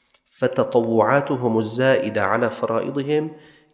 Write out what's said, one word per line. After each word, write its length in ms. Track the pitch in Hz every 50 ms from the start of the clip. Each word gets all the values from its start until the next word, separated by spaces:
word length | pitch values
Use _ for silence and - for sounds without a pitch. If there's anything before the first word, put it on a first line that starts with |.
| _ _ _ _ _ _ _ -
فتطوعاتهم 1200 | 127 127 - - 120 - - 123 117 113 117 113 104 110 131 143 143 - 147 127 123 120 113 110
الزائدة 640 | 110 107 113 120 131 131 131 - - 107 104 107 101
على 260 | 95 104 117 120 113
فرائضهم 800 | 107 - - - 113 113 - - 139 143 135 139 151 151 156 160 - - - - - _ _ _